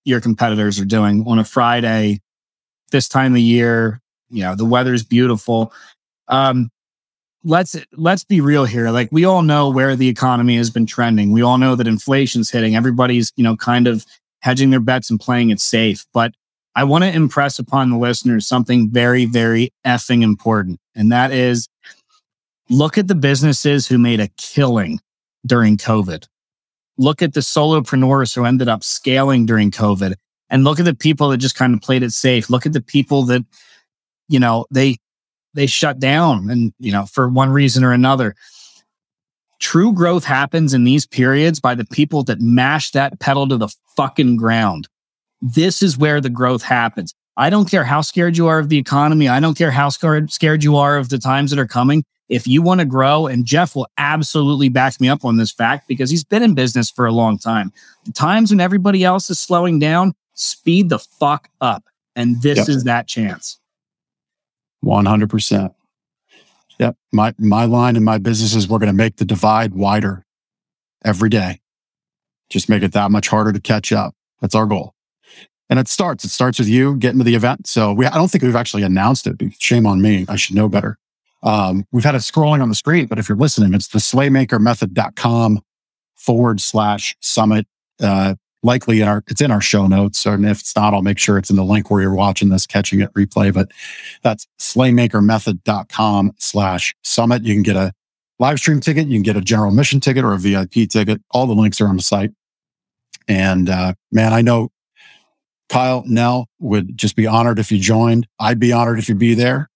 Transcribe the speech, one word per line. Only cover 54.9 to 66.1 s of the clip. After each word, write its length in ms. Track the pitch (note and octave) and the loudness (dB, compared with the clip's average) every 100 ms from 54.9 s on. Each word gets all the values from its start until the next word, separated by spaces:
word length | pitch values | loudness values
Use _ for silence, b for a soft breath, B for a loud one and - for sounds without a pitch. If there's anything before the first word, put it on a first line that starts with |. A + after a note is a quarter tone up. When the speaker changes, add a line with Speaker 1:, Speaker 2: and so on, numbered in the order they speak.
| - | 0
Speaker 1:
me 80 | C3 | 0
up 160 | D3+ | 0
on 140 | B2 A2+ | 0 0
this 140 | A2 | 0
fact 360 | - A#2 C#3+ - | -2 -2 -2 -6
because 220 | B2+ C3 | -6 -2
he's 140 | E3 | -2
been 180 | D3 G#3 | -2 0
in 140 | A#3 C#3 | 2 2
business 340 | B2+ A#2+ A2+ | 0 -2 -4
for 160 | - A#2 | -2 0
a 60 | |
long 260 | A#2 A2+ G2+ | 2 0 -2
time. 340 | A2+ A2 G2 b b b - | -2 -4 -4 b b b -16
The 80 | |
times 360 | - D#3 G#3+ G#3+ | -4 0 2 2
when 100 | G3+ | 2
everybody 440 | F3+ G3 G3 F#3+ | 2 0 0 2
else 260 | F3+ F#3 - | 2 0 -4
is 100 | E3+ | -8
slowing 380 | - F3 F3+ D#3 | -2 0 2 0
down, 360 | D3+ E3+ F#3+ - _ | 2 2 0 -2 _
speed 560 | - - - E3 F3+ F3+ | -10 -8 -4 0 2 2
the 80 | C3 | -2
fuck 520 | - _ D3 D3 - _ | -6 _ -2 -2 -8 _
up. 220 | B2 G#2+ - _ _ B2 | -4 -4 -10 _ _ -4
And 260 | A#2+ A#2+ | -2 0
this 160 | C#3+ B2+ | 0 0
Speaker 2:
Yep. 120 | B2 | 0
Speaker 1:
is 140 | C3+ B2 | -2 0
that 220 | A#2+ - | -2 -4
chance. 520 | A#2+ G#2 E2+ - - _ _ _ _ _ _ _ _ _ _ _ _ | -6 -6 -6 -14 -18 _ _ _ _ _ _ _ _ _ _ _ _
Speaker 2:
One 240 | - G#2 G2+ | -2 0 2
hundred 240 | G#2+ G#2 | 2 0
percent. 440 | G#2+ - G#2 F#2+ - _ _ _ | -2 -2 -2 -4 -10 _ _ _